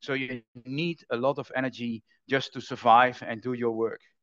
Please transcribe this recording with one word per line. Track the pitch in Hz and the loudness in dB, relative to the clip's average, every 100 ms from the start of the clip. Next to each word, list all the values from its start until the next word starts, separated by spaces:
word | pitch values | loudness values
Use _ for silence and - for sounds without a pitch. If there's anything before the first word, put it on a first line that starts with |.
So | - | -4
you | 135 131 127 - - | -4 -4 -8 -12 -20
need | 120 135 170 160 - | -10 -6 -4 -6 -6
a | 120 | -2
lot | 127 143 | -2 -2
of | 131 | -4
energy | 127 131 - 117 113 _ _ _ | -4 -4 -6 -8 -8 _ _ _
just | 135 127 | -2 -2
to | 127 | -12
survive | 113 127 120 117 127 120 - | -10 -2 8 8 8 2 -8
and | 113 | -8
do | 120 | -6
your | 123 120 | -2 -2
work. | 113 113 - _ _ | 0 -2 -4 _ _